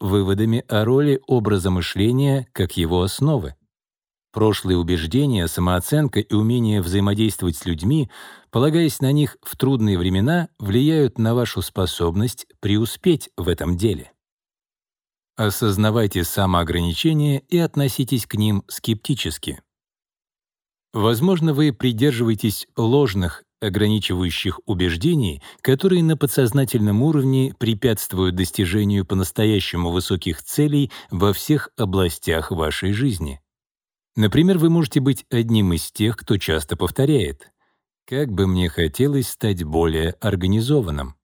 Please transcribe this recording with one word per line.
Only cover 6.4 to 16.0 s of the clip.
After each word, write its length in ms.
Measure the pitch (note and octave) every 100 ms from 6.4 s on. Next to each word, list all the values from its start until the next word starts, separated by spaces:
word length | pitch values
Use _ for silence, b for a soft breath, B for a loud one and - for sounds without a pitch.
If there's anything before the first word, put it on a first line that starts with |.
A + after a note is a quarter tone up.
| A2 B2 A2+ G#2
взаимодействовать 760 | E2 G2 G2+ G2+ A2 - F2+ E2
с 80 |
людьми, 440 | - D#2+ F2+ D#3 B2 B B B B
полагаясь 480 | - C#3 D#3+ D#3+ -
на 100 | E3
них 260 | D3 C#3 -
в 140 | - -
трудные 420 | C3 C3+ G#2+ F#2
времена, 520 | F2 F#2 A2+ F3 D#3+ -
влияют 580 | G2+ A2 D3 D#3+ C3+ -
на 160 | A2+
вашу 280 | A#2+ A#2+ -
способность 840 | - - F2+ - E2+ F2 A#2+ - - _
преуспеть 720 | G2+ G#2 A2+ - F#3+ D#3+ - -
в 120 | F2+
этом 280 | E2 D#2+ F2
деле. 360 | A2 C#2+ - _ _ _ _ _ _ _ _ _ _ _ _
Осознавайте 880 | - G#2+ - A2+ F#2+ G#2+ A2